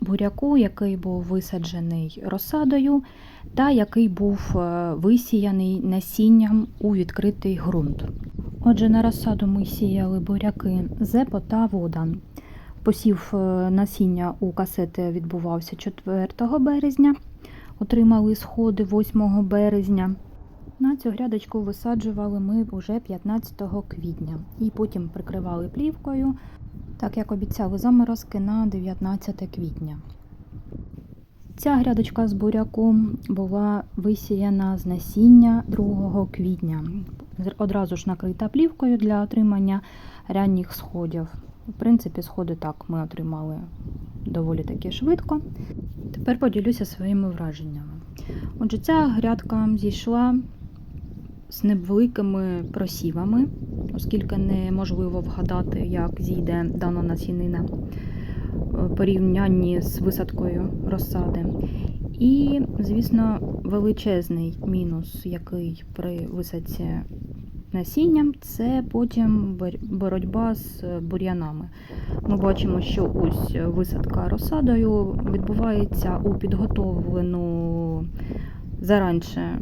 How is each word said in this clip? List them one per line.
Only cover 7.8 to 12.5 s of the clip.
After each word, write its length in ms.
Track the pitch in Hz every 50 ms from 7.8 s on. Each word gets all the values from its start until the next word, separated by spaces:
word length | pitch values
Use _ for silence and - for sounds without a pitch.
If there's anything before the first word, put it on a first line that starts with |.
| 147 139 139 - - - - - - - - - - - - -
Отже, 280 | - 240 226 196 226 220
на 120 | 220 226
розсаду 460 | 226 226 220 - - 226 214 190 208
ми 180 | 196 196 202 190
сіяли 540 | - - - 214 196 190 196 190 190 190 185
буряки 640 | 170 - 202 202 208 208 - - - 190 185 180 175 - - -
Зепо 400 | - - - 240 269 262 - 190
та 260 | - - 226 220 226
Водан. 520 | 208 196 185 170 170 165 160 165 165 170 196 - - - - - -